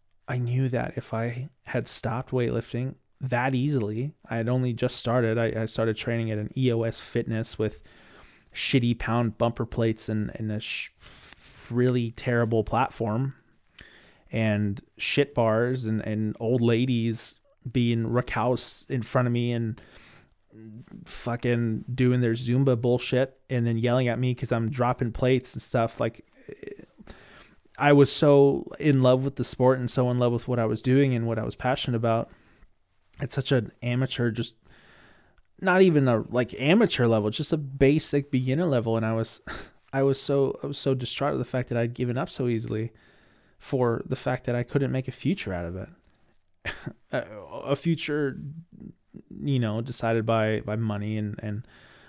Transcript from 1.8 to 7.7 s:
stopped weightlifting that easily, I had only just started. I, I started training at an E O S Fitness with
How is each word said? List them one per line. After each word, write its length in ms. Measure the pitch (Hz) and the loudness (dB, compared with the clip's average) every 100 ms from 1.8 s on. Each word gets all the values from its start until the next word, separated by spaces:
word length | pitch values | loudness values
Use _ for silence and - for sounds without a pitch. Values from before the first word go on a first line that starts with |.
| 127 | -6
stopped 460 | - - 117 - | -6 -6 -6 -4
weightlifting 640 | 127 120 113 - 117 131 - _ _ | -2 0 -2 -4 -6 -6 -8 _ _
that 340 | 131 120 131 | -4 0 0
easily, 580 | 131 139 139 104 107 139 - - | 0 0 0 -2 -4 -6 -8 -8
I 80 | 117 | -4
had 120 | 113 | 0
only 240 | 127 127 | 0 0
just 240 | 113 123 - | 0 -2 -2
started. 420 | - 123 113 113 | 0 2 2 2
I, 240 | 113 110 | 0 -2
I 40 | 113 | -4
started 300 | - 113 110 | -2 -2 -2
training 340 | - 117 113 | -2 -2 -2
at 80 | 107 | -4
an 120 | 104 - | -4 0
E 160 | 127 | 2
O 100 | 113 | 2
S 160 | 113 - | -2 -6
Fitness 600 | - - - 113 113 - | -6 -4 -2 -4 -4 -2
with 220 | 107 | -4